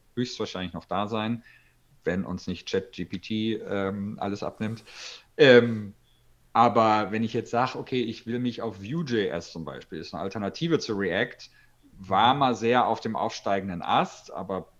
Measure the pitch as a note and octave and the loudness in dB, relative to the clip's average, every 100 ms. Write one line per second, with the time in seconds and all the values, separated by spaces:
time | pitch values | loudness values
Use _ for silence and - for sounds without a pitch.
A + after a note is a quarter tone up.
0 | _ - B2 - G#2+ F#2+ F2+ E2+ - F2+ | _ -6 -6 -4 -6 -6 -6 -8 -4 -4
1 | G#2 A2 A2 A#2 - - _ _ _ _ | -2 -2 -2 -4 -8 -20 _ _ _ _
2 | - F2+ - F#2 - F2+ - F#2+ - - | -4 -2 -2 -6 -6 -8 -4 -4 -4 -8
3 | F2 G2 - G#2+ A2 A2 - G2 G2 G2+ | -8 -8 -6 -2 -2 -4 -4 -2 -2 -4
4 | G2+ - G2+ G2+ - - A2 A2+ - - | -6 -6 -6 -4 -8 -6 -6 -8 -12 -18
5 | - - _ - C#3+ B2 A#2 A2 G#2 - | -16 -18 _ 6 10 10 8 2 -8 -14
6 | _ _ _ _ _ A#2 A#2+ A#2 A2 G#2+ | _ _ _ _ _ 4 6 6 4 4
7 | G2 A2 A2 A#2+ - A#2 B2+ C3+ C3 C3 | 2 -2 -2 -2 -2 0 0 -2 -4 -4
8 | A2+ A2+ - B2 B2 A#2 A2+ F#2+ G2 D#3+ | -2 -6 -6 -4 -4 -4 -8 -8 -6 -6
9 | D#3 A#2 G2 E2+ - E2+ D2+ C2+ - D#2+ | -2 0 0 -4 -8 -10 -10 -12 -12 -12
10 | - E2+ F#2+ A2+ G2 - E3 D#3 - G2+ | -10 -8 -6 -6 -6 -4 0 0 0 -2
11 | G2 F#2 - - - _ _ _ _ - | 0 0 -2 -6 -20 _ _ _ _ -16
12 | F#2 F#2+ A#2 C#3 C3 A2 A2+ B2 G2+ A2+ | 0 4 6 6 2 2 4 4 4 2
13 | A2+ A2 - - A2 G2 F#2+ F2 G1+ A#2+ | -2 -2 -4 -4 -2 0 -2 -4 0 2
14 | F#3+ - - - F#2 F#2+ - | 0 -6 -14 -10 -6 -6 -8